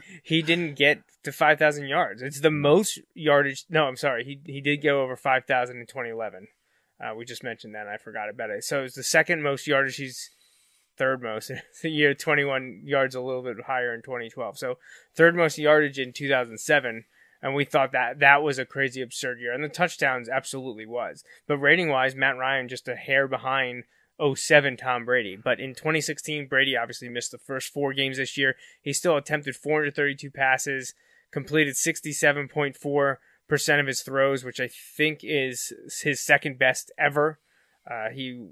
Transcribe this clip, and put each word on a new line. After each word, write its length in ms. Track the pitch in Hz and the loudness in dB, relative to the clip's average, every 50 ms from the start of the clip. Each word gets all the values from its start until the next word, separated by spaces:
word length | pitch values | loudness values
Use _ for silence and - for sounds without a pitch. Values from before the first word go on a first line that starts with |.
| - | -20
<laughs> 200 | - 190 165 - | -20 -20 -20 -4
he 180 | - 160 165 | -2 0 0
didn't 340 | 160 156 170 175 175 156 143 | 2 2 0 0 0 -4 0
get 280 | 135 143 143 143 - - _ _ _ - | 4 4 4 4 2 -2 _ _ _ -14
to 100 | 143 135 | -12 -2
five 260 | - 160 151 156 147 | 2 4 4 4 6
thousand 280 | 156 151 147 147 143 | 4 2 2 0 -4
yards. 340 | 135 139 175 165 110 98 113 | -2 0 0 0 -2 -4 -8
It's 180 | 127 139 143 139 | -10 -10 -4 2
the 120 | 147 160 | 2 2
most 480 | 156 147 143 143 151 196 220 - - - - _ _ | 4 4 6 6 6 6 4 2 -4 -8 -12 _ _
yardage. 520 | 170 160 147 143 143 143 139 135 - - - | -2 2 4 4 4 4 2 -2 -6 -8 -2
No, 140 | 165 156 151 | 2 2 2
I'm 120 | 135 131 | 2 0
sorry. 260 | - 147 143 127 117 120 | -2 -2 -2 -2 -2 -4
He, 160 | 135 143 139 147 - | -8 -12 -14 -14 -14
he 120 | 135 139 | -12 -4
did 160 | 139 147 147 | 0 0 0
go 240 | 147 147 147 143 139 131 | 2 2 2 2 2 2
over 140 | 127 127 | -2 -4
five 260 | - - 139 131 127 - | -4 0 2 2 2 2
thousand 380 | - 135 127 123 123 123 123 | 2 0 0 0 -2 -6 -12
in 60 | 117 | -16
twenty 220 | - - 139 120 117 | -12 -10 -8 -8 -6
eleven. 380 | 110 113 113 104 95 95 98 - _ _ _ _ _ _ _ _ _ - 127 | -6 -6 -8 -8 -8 -12 -18 -20 _ _ _ _ _ _ _ _ _ -10 -10
Uh, 100 | 117 110 | -8 -8
we 100 | 113 120 | -8 -10
just 180 | 120 120 - - | -12 -12 -10 -10
mentioned 320 | 123 110 - - 110 107 | -10 -10 -10 -12 -14 -12
that. 60 | 107 | -12
And 80 | 104 101 | -10 -10
I 80 | 104 | -10
forgot 320 | 107 - 113 107 110 104 107 | -12 -12 -10 -8 -8 -8 -8
about 200 | 104 123 117 107 | -8 -8 -6 -6
it. 140 | 104 101 - | -6 -6 -6
So 220 | - 151 143 135 | -4 -4 -4 -4
it's 100 | 127 - | -6 -10
the 80 | 139 127 | -8 -4
second 400 | - - 160 160 - 175 160 147 | 0 2 2 2 2 0 -2 0
most 240 | 143 139 131 - | -2 -2 -2 0
yardage. 300 | 147 143 135 139 135 123 | 0 2 2 2 0 -4
He's 320 | - 139 131 127 - - - _ _ _ _ _ _ _ _ _ _ _ _ _ | -8 -10 -12 -12 -14 -14 -16 _ _ _ _ _ _ _ _ _ _ _ _ _
third 240 | - 135 131 131 127 | -2 -2 -2 -2 -2
most 280 | 123 113 110 107 - - | -4 -8 -8 -8 -8 -10
<laughs> 0 | |
in 100 | 131 - - _ - - - | -12 -12 -14 _ -14 -8 -6
the 60 | 165 | -4
year, 240 | 160 147 151 143 139 | 0 2 4 4 2
twenty-one 680 | - - 160 147 147 143 139 135 131 131 127 92 - 151 | 0 0 0 2 2 2 0 -2 -2 -4 -8 -12 -14 -6
yards, 300 | 143 143 135 135 131 131 | -2 0 2 2 0 -2
a 60 | 127 | -4
little 200 | 127 131 131 127 127 | -6 -4 -4 -4 -6
bit 140 | 127 113 104 - | -6 -8 -8 -6
higher 260 | - 131 127 123 123 117 | -4 -2 -2 -2 -2 -4
in 80 | 113 | -8
twenty 280 | 113 139 127 120 117 113 | -10 -10 -10 -10 -10 -10
twelve. 280 | - 131 120 104 101 | -10 -8 -8 -8 -8
So 200 | - 139 127 127 - _ - - - _ _ _ | -8 -6 -6 -8 -8 _ -20 -20 -20 _ _ _
third 220 | - 165 170 170 | 6 6 6 6
most 220 | 175 170 156 - | 4 2 2 0
yardage 420 | 156 147 147 151 156 151 143 135 139 | 2 4 6 6 6 4 2 -2 -4
in 140 | 131 123 - | -6 -6 -6
two 160 | - 143 139 | -6 -2 0
thousand 280 | 139 127 123 117 113 107 | 0 0 0 -2 -8 -6
seven. 440 | - - 151 143 131 120 113 113 110 _ _ _ _ _ _ _ | 0 2 4 4 4 0 -4 -8 -12 _ _ _ _ _ _ _
And 120 | - 135 135 | -6 -2 -2
we 120 | 143 143 | 0 0
thought 260 | - - 147 135 131 | 2 2 2 2 2
that 280 | 135 127 127 117 131 147 | 2 0 0 -2 0 6
that 220 | 143 139 143 143 | 8 8 8 8
was 160 | 151 151 135 | 6 2 0
a 80 | 131 127 | -2 -6
crazy, 360 | - - 135 135 131 120 131 | -6 -2 -2 -2 -2 -2 -6
absurd 380 | 127 117 - - - 127 123 120 | -8 -8 -8 -8 -6 -6 -6 -6
year. 100 | 123 120 | -6 -6
And 100 | 120 135 | -4 -4
the 60 | 151 147 | -6 -6
touchdowns 600 | 147 - 170 165 - - 156 139 131 123 120 113 | -2 0 0 0 0 0 0 0 0 0 -4 -4
absolutely 560 | 131 131 - - - 135 131 131 107 107 110 | -4 -4 -4 -4 -8 -8 -8 -10 -10 -12 -12
was. 380 | 107 117 120 110 87 76 73 - _ - _ _ | -8 -8 -6 -6 -6 -10 -14 -20 _ -20 _ _
But 100 | - 147 | -4 -2
rating-wise, 580 | 139 143 143 160 180 180 156 139 131 131 131 131 | 2 4 6 6 6 4 2 2 2 2 2 2
Matt 220 | 135 135 135 135 | 2 2 2 2
Ryan 320 | 127 127 131 135 135 127 123 | 0 0 0 0 0 -2 -4
just 180 | 127 123 - | -8 -8 -8
a 80 | 131 123 | -8 -8
hair 320 | 117 - - 135 135 139 | -6 -2 2 4 4 4
behind 560 | 135 131 123 131 131 131 135 131 123 120 123 117 _ _ _ _ _ _ | 2 0 -4 -2 -2 0 0 -2 -2 -6 -10 -14 _ _ _ _ _ _
oh 180 | - 156 143 135 | 0 0 0 0
seven 420 | - - - 156 147 139 139 127 | 0 2 6 6 6 6 4 0
Tom 260 | - - 131 123 120 117 | -4 -4 -4 -2 -2 0
Brady. 320 | 120 123 123 110 98 92 | 0 0 0 0 -2 -6
But 240 | 101 - 131 120 - | -4 -2 -2 -2 -2
in 160 | 127 131 127 | -4 -8 -12
twenty 240 | - - 156 160 156 | -4 -2 0 0 0
sixteen, 480 | 143 - 147 - - - 151 147 143 | -2 -4 -6 -8 -8 -8 -8 -8 -6
Brady 300 | 131 143 131 135 135 131 | 0 2 4 4 4 2
obviously 320 | 117 117 117 120 - 127 123 | 0 -2 -4 -8 -12 -12 -8
missed 220 | 120 120 117 - | -8 -8 -8 -8
the 60 | - | -10
first 360 | 120 _ - 170 175 - - - | -14 _ -8 -6 -6 -6 -6 -4
four 180 | 147 143 139 | -2 -2 0
games 240 | 135 139 135 135 131 | 0 0 -2 -2 -2
this 220 | 131 131 - - | -4 -6 -4 -2
year. 180 | 143 139 135 127 - - - _ _ | 0 0 0 0 -2 -8 -20 _ _
He 120 | _ 147 139 | _ -6 -4
still 240 | - - 180 160 | 0 2 2 2
attempted 400 | 143 139 - 151 147 147 139 123 | 2 0 -2 -4 -4 -4 -6 -10
four 240 | - - 143 156 151 | -6 -2 0 0 0
hundred 140 | 151 143 139 | 0 0 0
thirty-two 360 | - 143 143 139 - - 139 | 0 -2 -2 -2 -4 -10 -14
passes, 600 | - 135 135 131 131 131 - 147 135 135 127 - - _ _ _ _ _ _ _ | -4 -2 2 2 2 2 0 -4 -6 -6 -8 -10 -14 _ _ _ _ _ _ _
completed 460 | - 147 135 127 147 156 151 143 131 | -8 -8 -4 0 2 2 2 2 0
sixty-seven 720 | - - 170 156 - - 151 143 - - 147 143 143 143 | 0 -2 -2 -2 -4 -6 -8 -2 2 2 2 2 2 -2
point 300 | 127 - 151 143 139 135 | -4 -2 -2 -2 -2 -4
four 420 | - - 147 143 143 139 139 131 - _ _ _ _ _ - | -6 -4 0 2 2 2 2 0 -2 _ _ _ _ _ -2
percent 320 | 151 143 - 160 147 147 | 0 0 2 2 2 2
of 60 | 139 | 2
his 140 | 135 127 - | 0 -2 -4
throws, 440 | - - 135 135 135 139 139 131 127 | -6 -2 0 2 2 2 2 0 -4
which 160 | 127 - - | -8 -6 -6
I 80 | 127 117 | -6 -6
think 500 | - - - - - - 151 156 151 147 - | -8 -14 -20 -10 -2 0 0 0 0 -4 -4
is 500 | 110 156 143 131 131 123 - - - - - - 143 - - - | -2 -2 0 0 -2 -4 -6 -8 -10 -12 -14 -14 -12 -12 -4 -2
his 180 | 156 135 - - | -2 -2 -2 2
second 340 | - 147 143 - 151 131 | 4 4 4 4 -2 -2
best 320 | 127 135 127 127 - - - - | 2 2 2 2 0 -6 -12 -4
ever. 420 | - 156 143 139 147 147 160 156 - _ _ _ _ _ _ _ _ _ | -2 0 0 2 2 0 0 -2 -6 _ _ _ _ _ _ _ _ _
Uh, 220 | - 120 113 110 110 | -10 -8 -6 -6 -6
he 340 | 123 135 131 127 123 123 113 87 | -6 -8 -10 -10 -10 -12 -16 -18